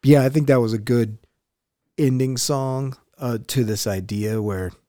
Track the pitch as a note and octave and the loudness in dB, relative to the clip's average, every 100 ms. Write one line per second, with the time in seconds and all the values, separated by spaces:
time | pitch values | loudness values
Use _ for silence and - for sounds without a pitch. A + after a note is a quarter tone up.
0 | C3+ C#3+ C3 D3 C#3+ C3 A#2 A2 G#2 A#2+ | 6 6 6 0 2 2 2 -2 0 0
1 | A2+ G#2+ _ _ _ _ _ _ _ - | 0 -4 _ _ _ _ _ _ _ -2
2 | C#3+ B2+ C3 B2+ - C#3+ C3 C3 C3+ C3 | 0 2 -2 -2 -2 -2 -2 -4 -6 -10
3 | _ _ B2+ A#2 - C3+ A2+ G#2+ - G2 | _ _ -6 -6 -4 -2 0 -2 -2 -4
4 | F#2+ G#2 G#2+ A2 G#2 F#2+ F#2 - | -4 -4 -2 -2 -4 -4 -6 -10